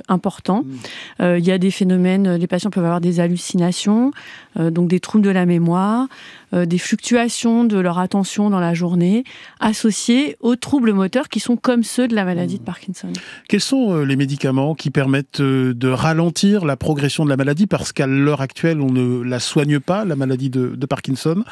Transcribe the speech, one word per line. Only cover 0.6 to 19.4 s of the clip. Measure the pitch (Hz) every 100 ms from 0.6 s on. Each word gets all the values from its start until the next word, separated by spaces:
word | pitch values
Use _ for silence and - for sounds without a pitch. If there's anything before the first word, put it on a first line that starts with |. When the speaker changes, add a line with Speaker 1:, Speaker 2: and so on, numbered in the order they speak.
Speaker 2:
Mm. | 135 131 - - - -
Speaker 1:
Euh, | 180 175
il |
y | 175
a | 185
des | 190
phénomènes, | - 185 185 180 190 190
euh, | 175
les | 180
patients | 180 208
peuvent | 185
avoir | 170 170
des | 170 175
hallucinations, | 170 175 - 185 175 180 202 220 254 - - - - -
euh, | 165
donc | 170 175
des | 180
troubles | - 214
de | 202
la | 185 180
mémoire, | 175 170 175 196 226 262 - - - -
euh, | 180 175
des | 175
fluctuations | - 208 - 240 233 - 233 233
de | 233 208
leur | 180 175
attention | 185 202 185 - 208
dans | 196
la | 170
journée, | 170 175 175 175 214 262 - - -
associées | 214 214 226 202 - 240 285 -
aux | 226 247
troubles | - 285 226
moteurs | 196 190 247 302
qui | 220
sont | - 240
comme | - 240
ceux | 220 - 247
de |
la | 220
maladie | 185 175 175 190
Speaker 2:
Mm. |
Speaker 1:
de |
Parkinson. | - 175 - 180 185 175 - - -
Speaker 2:
Quels | 208
sont, | - 269 233
euh, | 170
les | 139 135
médicaments | 139 139 139 131 143
qui | 156 147
permettent, | 139 135 135 139 -
euh, | 139 131 127
de | 120 127
ralentir | 127 147 160 170 160 202 208
la | 160 135
progression | 160 151 139 -
de | 151
la | 135
maladie ? | 139 151 208
Parce | 151 -
qu'à | - 139
l'heure | 135 143 143
actuelle, | 135 - 165 156
on | 139
ne | 127 123 123
la | 123
soigne | 123